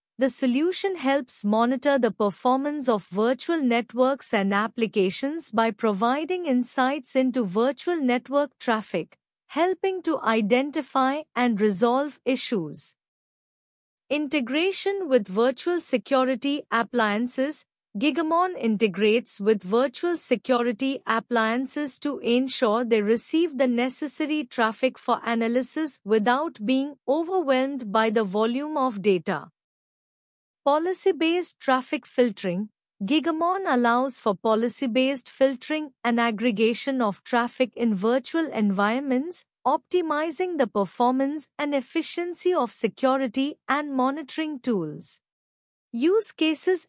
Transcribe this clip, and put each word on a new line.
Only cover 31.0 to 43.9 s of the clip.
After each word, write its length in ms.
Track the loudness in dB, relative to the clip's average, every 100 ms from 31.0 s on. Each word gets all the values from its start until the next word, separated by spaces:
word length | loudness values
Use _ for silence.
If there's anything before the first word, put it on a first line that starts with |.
| 0 2 2 0 -2 -6
traffic 480 | 0 0 0 -6 -6
filtering. 640 | 0 0 0 -4 -4 -6 _ _ _
Gigamon 640 | 0 0 0 0 0 0 0
allows 500 | 2 4 2 0 -2
for 160 | -2
policy-based 960 | -2 2 2 0 -2 -2 2 2 0 -8
filtering 640 | 0 2 2 -4 -6 -6 _
and 160 | -2 2
aggregation 840 | 0 0 -2 2 2 2 -2 0
of 200 | 0 -2
traffic 480 | -2 0 0 -2 -4 0
in 180 | -2
virtual 540 | 0 2 0 0 -2 -2
environments, 960 | 0 0 2 2 0 0 -2 -2 -8 -12 _
optimizing 920 | 0 0 0 -2 0 -2 -2 -2 -4 0
the 80 | 0
performance 840 | 0 -4 2 2 2 0 -4 -10 -6
and 160 | -2 -2
efficiency 760 | -2 -4 -4 -4 -6 -2 0
of 200 | 2 0
security 880 | -2 -4 0 0 2 0 0 -2 -4 -4
and 240 | -2 -2